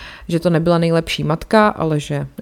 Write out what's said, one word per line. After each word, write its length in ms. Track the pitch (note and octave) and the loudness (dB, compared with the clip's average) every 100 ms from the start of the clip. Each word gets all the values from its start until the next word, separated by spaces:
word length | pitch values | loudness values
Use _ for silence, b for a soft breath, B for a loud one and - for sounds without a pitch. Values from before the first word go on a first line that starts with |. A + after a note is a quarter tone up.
| B B - | B B -4
že 120 | E3+ | -2
to 100 | F3 | 2
nebyla 280 | D#3+ E3+ E3+ | 2 2 2
nejlepší 460 | E3+ E3 D#3+ - | 2 0 -2 -4
matka, 440 | D3 E3 - A3 G#3+ | -2 -4 2 4 4
ale 320 | - D#3+ D3+ | 2 -2 -2
že 280 | C#3+ C#3+ C#3 - | -2 -6 -6 -10